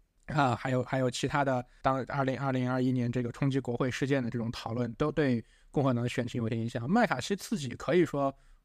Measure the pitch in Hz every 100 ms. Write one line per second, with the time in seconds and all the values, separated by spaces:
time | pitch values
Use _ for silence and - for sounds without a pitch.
0 | _ _ - 147 135 117 135 127 123 135
1 | 127 - 139 147 139 127 - _ 135 135
2 | 117 139 135 131 139 131 123 127 127 127
3 | 120 123 117 - 139 135 123 120 131 -
4 | 135 139 117 117 117 - 113 117 120 -
5 | 151 160 139 120 - _ - 156 135 117
6 | 120 - 117 123 110 113 113 123 120 220
7 | 220 127 - 196 - 190 131 - - 180
8 | 160 143 139 - - -